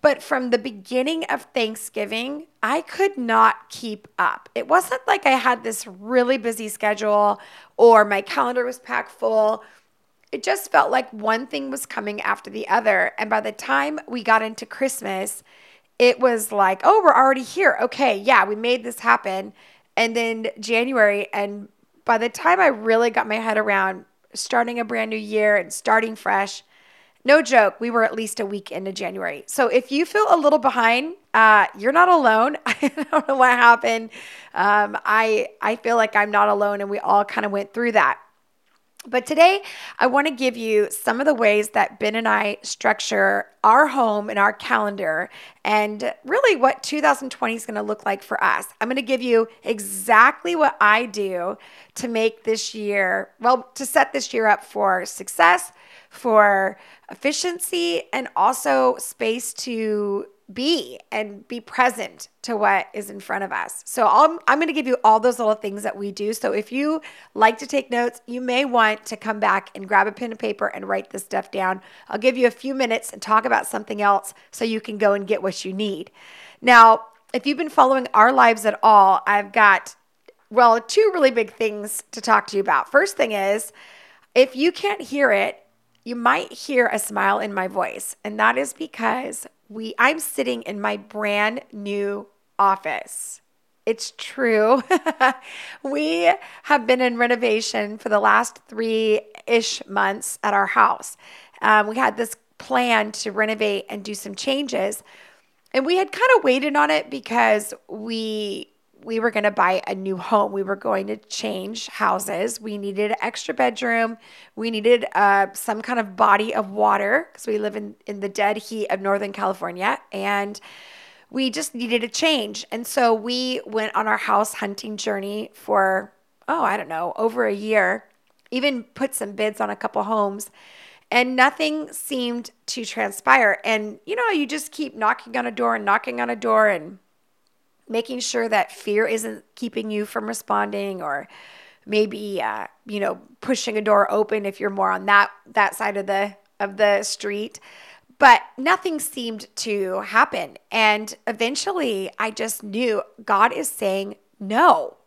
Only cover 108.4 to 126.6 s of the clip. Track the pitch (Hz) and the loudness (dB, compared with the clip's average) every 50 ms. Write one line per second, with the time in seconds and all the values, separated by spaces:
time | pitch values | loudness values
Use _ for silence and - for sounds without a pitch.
108.4 | 214 202 196 - - _ _ _ _ _ _ _ - 226 226 220 220 240 220 214 | -6 -6 -8 -10 -12 _ _ _ _ _ _ _ -12 -6 -4 -2 -2 0 0 2
109.4 | 208 208 202 - 180 180 185 185 - - 196 190 190 190 190 180 170 - 233 208 | 0 0 0 2 2 2 2 0 -2 -6 -8 -6 -4 -6 -6 -6 -4 0 2 2
110.4 | 208 208 196 196 196 190 196 196 - 226 202 190 196 202 214 214 _ _ - - | 2 0 -2 -6 -4 -4 -6 -4 -2 -2 -2 -2 -2 -6 -8 -10 _ _ -12 -8
111.4 | - 220 208 190 185 196 226 226 - - - - 208 202 196 185 196 - 196 170 | -8 -8 -8 -8 -10 -10 -12 -12 -12 -12 -8 -2 0 0 0 0 -4 -6 -6 -4
112.4 | 196 233 226 - 220 220 208 202 202 202 196 190 208 208 202 - - 226 - - | -4 -6 -6 -8 -10 -10 -10 -8 -8 -8 -4 -4 -2 -2 -2 -4 -6 -8 -8 -8
113.4 | - - 302 - 262 247 226 - 262 240 233 226 226 226 226 226 _ - - - | -8 -8 -2 -2 -2 -2 -2 -4 -4 -2 0 0 -2 -2 -4 -10 _ -20 -20 -20
114.4 | - _ _ - 220 233 233 214 208 226 247 240 220 - - 175 208 202 196 196 | -20 _ _ -8 -8 -6 -6 0 4 4 4 4 2 -2 0 2 4 4 6 4
115.4 | 196 196 196 - - - 214 214 226 247 254 240 220 196 190 185 220 208 202 202 | 2 0 -2 -10 -6 -6 -6 -6 -4 -4 -4 -4 -4 -6 0 2 4 4 4 2
116.4 | 214 226 - 220 214 190 196 208 214 208 202 202 202 202 226 294 339 - _ - | 2 -2 -2 -4 -4 -4 -2 2 2 2 4 2 2 0 0 0 -2 -4 _ -16
117.4 | - - 214 208 208 214 202 214 208 202 208 _ _ - 208 202 196 202 202 - | -8 -6 -4 -4 -4 -4 -6 -8 -12 -12 -16 _ _ -12 -10 -8 -8 -8 -2 0
118.4 | 202 202 214 220 214 - 226 220 208 - - 196 196 196 196 202 208 202 196 202 | 0 0 0 -2 -8 -10 -8 -8 -4 -4 -4 -4 -2 -2 -2 -2 -2 -6 -6 -4
119.4 | 202 190 196 185 175 175 175 180 185 214 262 - - _ - 196 196 202 208 202 | -4 -4 -4 -4 -8 -10 -8 -4 -4 -4 -4 -4 -8 _ -10 -8 -4 -2 -2 -2
120.4 | 202 202 208 - - - - - - - - - - - - _ _ _ - 254 | -4 -6 -10 -14 -18 -20 -20 -20 -20 -20 -20 -20 -20 -20 -20 _ _ _ -6 -4
121.4 | 269 262 214 302 311 - _ 240 240 233 233 233 220 233 - - - 330 311 269 | -4 -2 -4 -6 -8 -8 _ -8 -6 -2 -2 -2 -2 -2 -6 -2 0 0 0 0
122.4 | 220 208 214 - - _ - 226 240 - - - 247 233 226 220 208 240 247 247 | -2 -6 -10 -14 -12 _ -10 -10 -10 -6 -2 2 2 2 2 2 -2 -6 -6 -4
123.4 | 254 254 254 - - - 214 220 214 220 - 220 220 220 214 214 - - 185 196 | -4 -4 -4 -6 -8 -6 -6 -4 -4 -2 -4 -2 0 0 0 -2 0 0 0 0
124.4 | 214 214 - - - 202 202 - - 220 214 208 - 220 208 196 196 202 202 214 | 0 0 -4 -8 -8 -8 -8 -10 -12 -12 -10 -8 -6 -4 -4 -4 -6 -8 -8 -10
125.4 | 220 - _ - - - - 202 190 190 190 190 202 202 _ _ _ _ _ _ | -10 -12 _ -20 -6 -2 0 2 2 2 2 0 -2 -6 _ _ _ _ _ _
126.4 | _ - 285 339 | _ -6 -4 -2